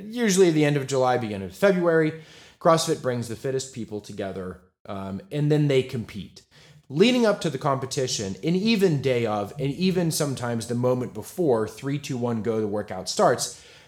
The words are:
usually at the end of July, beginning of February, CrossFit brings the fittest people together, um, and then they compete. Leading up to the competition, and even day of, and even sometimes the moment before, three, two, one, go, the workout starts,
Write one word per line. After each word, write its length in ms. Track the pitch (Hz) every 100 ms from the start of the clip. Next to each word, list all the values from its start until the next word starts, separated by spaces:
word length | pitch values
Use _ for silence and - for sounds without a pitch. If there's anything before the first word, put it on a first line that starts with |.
usually 440 | 208 240 220 185 175
at 60 |
the 120 | 156 147
end 100 | 147
of 100 | 131
July, 300 | 135 127 123
beginning 320 | 110 98 92
of 80 | -
February, 640 | 196 185 170 160 156 160 - - - -
CrossFit 400 | 170 165 165 147
brings 280 | 127 123 110
the 80 | 110
fittest 380 | 139 131 -
people 280 | 117 104 104
together, 580 | - 101 98 95 92 90 _ _ -
um, 360 | 98 98 95 -
and 180 | 147 147
then 180 | 151 143
they 140 | 131
compete. 600 | 127 123 101 101 - - - _ - - -
Leading 340 | 147 233 247
up 160 | 220 208
to 80 | 165
the 100 | 135
competition, 800 | 147 131 131 147 127 - 98 98
and 100 | 160 185
even 440 | 220 208 190 139
day 240 | 131 120
of, 300 | 113 104 101 -
and 140 | 139
even 380 | 135 185 180 165
sometimes 560 | 160 143 117 120 117 107
the 80 |
moment 400 | 120 123 127 107
before, 520 | 107 - - 156 113 104
three, 320 | - 135 143
two, 200 | - 123
one, 240 | 120 117
go, 180 | 113 110
the 60 | 107
workout 420 | 104 101 92 92
starts, 540 | - 175 - - - - -